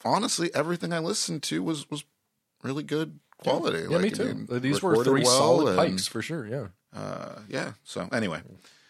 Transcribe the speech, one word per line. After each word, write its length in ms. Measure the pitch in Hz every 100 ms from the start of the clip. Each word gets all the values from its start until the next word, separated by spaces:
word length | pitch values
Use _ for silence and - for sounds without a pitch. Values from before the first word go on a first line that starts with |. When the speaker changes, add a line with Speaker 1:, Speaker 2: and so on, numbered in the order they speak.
Speaker 1:
honestly, 480 | - 160 226 - 170
everything 400 | - 156 175 170
I 60 | 170
listened 460 | 165 214 - 160
to 180 | - 160
was, 260 | 180 156 -
was 120 | 147 - _ _ _ _ _
really 180 | 123 139
good 380 | 147 147 160 156 _ _
quality. 440 | - 135 339 82
Speaker 2:
Yeah, 60 | 85
yeah, 60 | 170
Speaker 1:
Like, 40 |
Speaker 2:
me 60 | 196
Speaker 1:
I 20 |
Speaker 2:
too. 240 | - -
Speaker 1:
mean, 260 | 104 107 123
Speaker 2:
These 200 | 131 147
were 80 | 190
Speaker 1:
recorded 200 | 147 127
Speaker 2:
three 120 | 135
Speaker 1:
well 160 | 123 131
Speaker 2:
solid 300 | 147 170 143
Speaker 1:
and, 80 | 92
Speaker 2:
Pikes 320 | - 92 95
for 140 | 117
sure, 220 | 107 160
yeah. 220 | 107 135 98 - _
Speaker 1:
uh, 500 | 101 101 92 - - 107
yeah, 260 | 135 - 110
so 240 | - 104 90
anyway. 320 | 120 104 78 - - - _ _